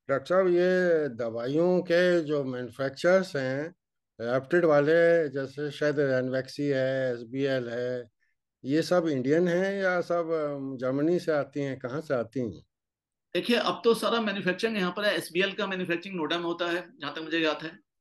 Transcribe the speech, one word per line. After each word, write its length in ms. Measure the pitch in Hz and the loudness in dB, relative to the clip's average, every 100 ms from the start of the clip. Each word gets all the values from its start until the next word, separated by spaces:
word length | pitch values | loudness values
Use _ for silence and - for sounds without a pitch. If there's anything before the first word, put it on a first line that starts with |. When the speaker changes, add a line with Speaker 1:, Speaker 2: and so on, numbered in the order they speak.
| - | -4
Speaker 1:
डॉक्टर 160 | 135 135 | -4 0
साहब, 220 | 180 190 | 2 4
ये 600 | 175 180 185 180 160 143 | 4 4 4 4 2 0
दवाइयों 720 | 117 117 117 127 147 180 180 | -4 -6 -4 -2 2 4 2
के 420 | 180 170 180 175 | 2 4 4 4
जो 200 | 147 147 | 2 -2
मैन्युफैक्चरर्स 920 | 131 123 123 - 135 135 175 190 185 139 | -2 -6 -8 -6 -6 0 4 4 2 -4
हैं, 400 | 131 135 160 - _ _ _ - | -4 -4 -6 -12 _ _ _ -10
रेप्टेड 440 | 117 131 131 175 170 | -2 -2 2 4 6
वाले, 640 | 147 147 165 170 170 151 | 6 6 6 6 4 2
जैसे 420 | 135 135 143 147 | -4 -6 -6 -8
शायद 280 | 143 147 147 | -2 0 2
रैनवैक्सी 680 | 139 127 127 131 131 - 147 | 2 2 0 -2 -4 -4 -2
है, 460 | 135 131 135 131 | 0 0 0 -2
एसबीएल 560 | 120 117 135 139 131 117 | -4 -6 -2 0 0 -2
है, 400 | 117 123 123 117 _ _ _ _ _ 127 | -4 -4 -6 -8 _ _ _ _ _ -2
ये 180 | 156 | 0
सब 240 | 160 180 165 | 2 2 2
इंडियन 400 | 135 127 160 180 | 0 2 2 4
हैं 340 | 175 196 196 | 2 0 0
या 200 | 190 180 | 0 0
सब, 300 | 170 175 165 | 0 -2 0
अम, 460 | 160 147 143 135 131 | -2 -2 -6 -8 -4
जर्मनी 420 | 127 139 156 175 | -2 0 2 2
से 120 | 170 | 2
आती 280 | 147 135 147 | 0 -2 -4
हैं, 200 | 139 135 | -4 -6
कहाँ 220 | 120 143 | -6 -6
से 120 | 156 | -2
आती 260 | 127 110 135 | -2 -2 -4
हैं? 260 | 113 76 _ _ _ _ _ _ _ | -6 -6 _ _ _ _ _ _ _
Speaker 2:
देखिए, 220 | 180 185 233 | -4 0 0
अब 260 | 175 - | 0 0
तो 100 | 233 | 2
सारा 280 | 226 208 233 | 2 2 0
मैन्युफैक्चरिंग 560 | 214 190 180 180 226 214 | -2 -2 -2 -2 -2 -2
यहाँ 160 | 185 196 | -2 0
पर 80 | 208 | 0
है, 100 | 170 | 0
एसबीएल 380 | - 165 196 | -2 0 0
का 140 | 170 196 | -2 -4
मैन्युफैक्चरिंग 500 | 185 160 170 196 185 | -4 -2 -4 -4 -6
नोएडा 200 | 147 170 | -2 -2
में 80 | 170 | -2
होता 260 | 170 175 | -4 -2
है, 280 | 175 175 - | -4 -6 -12
जहाँ 140 | 143 | -12
तक 80 | 160 | -10
मुझे 180 | 156 165 | -4 0
याद 240 | 156 147 | 0 -2
है, 160 | 160 - _ _ | -6 -14 _ _